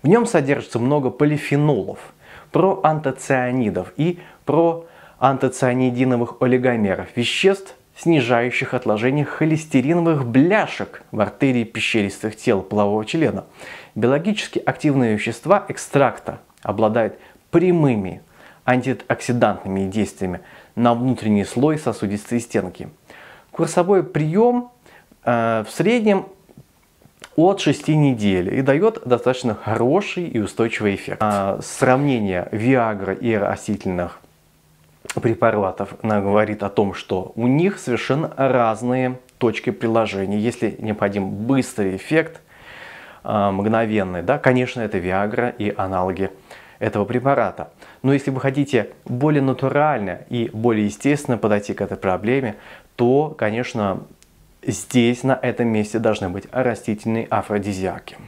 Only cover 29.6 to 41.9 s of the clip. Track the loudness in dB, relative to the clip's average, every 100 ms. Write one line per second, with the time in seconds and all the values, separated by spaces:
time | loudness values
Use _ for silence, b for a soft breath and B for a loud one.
29.6 | -2 0 2 2 0 -6 -4 -2 -4 0
30.6 | -2 0 0 -2 -6 -2 0 2 0 -4
31.6 | -8 0 4 4 4 0 0 -2 -4 -2
32.6 | 2 2 2 -2 -4 -2 0 0 0 -4
33.6 | -4 -4 -4 -4 -6 -10 _ _ _ _
34.6 | _ _ _ _ -10 -4 -2 2 2 2
35.6 | -2 -4 -10 -6 -2 0 2 2 2 -2
36.6 | -2 0 0 -2 -6 -6 -6 -2 2 2
37.6 | 2 -2 -4 -4 0 -2 -2 0 2 4
38.6 | 2 0 -2 0 -2 -4 -16 _ -2 0
39.6 | -4 -2 0 2 0 -2 -2 0 -2 -2
40.6 | -4 -4 -6 -2 0 0 -4 -6 -2 0
41.6 | 0 -4 -4